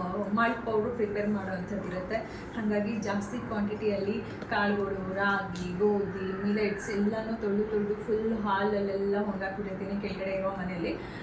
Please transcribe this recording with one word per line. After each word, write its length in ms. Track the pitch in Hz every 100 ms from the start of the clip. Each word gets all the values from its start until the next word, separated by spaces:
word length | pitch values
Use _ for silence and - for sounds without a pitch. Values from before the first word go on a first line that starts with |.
| 180 202 202
ಮಾಲ್ಟ್ 320 | 214 233 240 226
ಪೌಡ್ರು 240 | 214 233
ಪ್ರಿಪೇರ್ 380 | - 208 202 208
ಮಾಡೋವಂಥದ್ದು 600 | 208 190 185 175 196 180
ಇರುತ್ತೆ. 280 | 180 185 220 - - - 240
ಹಾಗಾಗಿ 420 | 208 208 208 220
ಜಾಸ್ತಿ 400 | 208 202 - 247
ಕ್ವಾಂಟಿಟಿಯಲ್ಲಿ 840 | - 214 202 208 214 196 196 233 - - -
ಕಾಳುಗಳು, 640 | 214 202 202 196 190 190
ರಾಗಿ, 640 | 196 202 196 185 180 180 180
ಗೋಧಿ, 680 | 208 202 180 190 190 190 202
ಮಿಲೆಟ್ಸ್ 440 | 208 202 - -
ಎಲ್ಲನೂ 460 | 202 208 220 220 226
ತೊಳೆದು 280 | 208 202
ತೊಳೆದು 300 | 214 214 208
ಫುಲ್ 440 | 214 - 214 220 214
ಹಾಲಲ್ಲೆಲ್ಲ 760 | 202 196 202 208 196 196 202 202
ಒಣಗಾಕ್ಬಿಟ್ಟಿರ್ತೀನಿ 920 | 208 196 196 196 202 190 196 202 196
ಕೆಳಗಡೆ 220 | - 196
ಇರೋ 200 | - 190
ಮನೆಯಲ್ಲಿ. 460 | 196 180 180 165 - - -